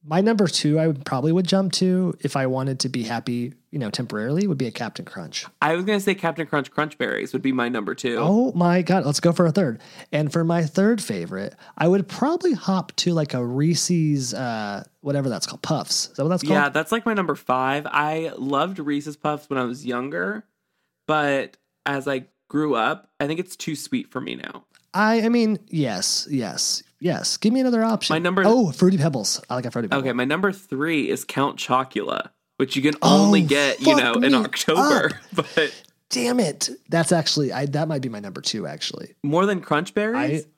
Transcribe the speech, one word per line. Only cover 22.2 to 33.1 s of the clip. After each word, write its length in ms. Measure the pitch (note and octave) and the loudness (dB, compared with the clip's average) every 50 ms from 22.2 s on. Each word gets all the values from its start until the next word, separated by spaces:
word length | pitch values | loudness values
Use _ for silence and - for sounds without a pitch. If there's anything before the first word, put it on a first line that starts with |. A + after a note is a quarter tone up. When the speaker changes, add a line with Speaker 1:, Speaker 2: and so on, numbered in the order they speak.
| C3 _ _ _ _ _ | -6 _ _ _ _ _
Speaker 2:
grew 260 | - C#3+ D3+ D3+ C3 | -4 -2 0 0 0
up, 360 | A2+ A2 A2+ D3+ F#3+ _ _ _ _ | 2 2 0 -2 -4 _ _ _ _
I 60 | C#3+ C#3+ | -4 -4
think 100 | D#3+ D#3+ | -4 -6
it's 160 | F3+ F3+ - | -6 -10 -10
too 220 | _ - - D#3 | _ -8 -8 -8
sweet 340 | C#3 - - - B2 - _ | -8 -6 -6 -6 -6 -6 _
for 100 | - B2+ | -10 -10
me 140 | - - B1 | -8 -8 -10
now. 300 | B1 - - - - _ _ _ _ _ _ | -10 -10 -14 -14 -16 _ _ _ _ _ _
Speaker 1:
I, 280 | - F#3 G#3 G#3+ A3+ A3+ | 0 2 2 4 4 2
I 60 | A3 A3+ | 2 2
mean, 300 | A#3+ A#3+ A3+ A3 G#3+ - - _ | 2 4 2 2 0 -2 -4 _
yes, 580 | - D#3+ C#3+ B2 G#2 F2+ G2 - - - - - | -2 0 0 0 0 -2 -2 -2 -2 -4 -4 -4
yes, 540 | D3+ C3 A#2 F#2+ B1+ - - - - - - _ _ _ | -4 -4 -4 -4 -4 -4 -4 -4 -4 -6 -6 _ _ _
yes. 380 | - F3 D3+ - - - - | -4 -2 -2 -2 -4 -4 -6
Give 160 | - - G#3+ | 0 0 0
me 80 | A#3 C4 | 2 2
another 240 | C4 B3+ A#3+ A3+ A3 | 2 2 2 2 2
option. 280 | A3+ A3+ - - - | 2 0 0 0 -2
Speaker 2:
My 60 | D#3 E3 | -2 0
number 240 | E3+ F3 F#3 G3 F#3 | 0 2 2 4 6
Speaker 1:
Oh, 280 | G3+ A3+ C4 A#3 E3 | 6 6 6 4 2
Fruity 260 | C3 - F#3 F3+ F#3+ E3+ | 4 6 6 6 6 6
Pebbles. 420 | C#3 E3 C#3 B2 G2+ - - - - _ | 2 2 0 -2 -4 -4 -4 -6 -6 _
I 60 | B2 | -6
like 100 | B2+ A#2+ | -4 -4
a 60 | A#2+ | -4
Fruity 160 | - B2 A#2 G2 | -4 -4 -2 0
Pebble. 120 | C3 C#3 | -2 0
Speaker 2:
Okay, 120 | C3 C3 | 0 0
my 120 | A#2 B2 B2+ | 0 0 0
number 260 | C3 D3+ F3 F#3+ G3+ | 0 0 2 0 0
three 580 | F#3 G3 - _ - C3 D3 E3 E3 D3+ A#2+ - | -2 -4 -10 _ -4 -2 -2 0 0 0 2 0
is 160 | F#2+ - - | -2 -2 -4
Count 340 | - - C#3 C#3 C#3 - - | -6 -2 0 0 0 -2 -6
Chocula, 720 | - - B2+ B2+ C3 C3 - G#2+ - - - - - - _ _ _ _ _ | -2 0 0 0 0 -2 -4 -6 -4 -2 -4 -6 -6 -10 _ _ _ _ _
which 180 | _ C3+ C3 - | _ -2 0 0
you 80 | C#3 | 0
can 120 | C3 D3+ D3+ - | 0 0 0 4
Speaker 1:
Oh, 240 | - - | 4 6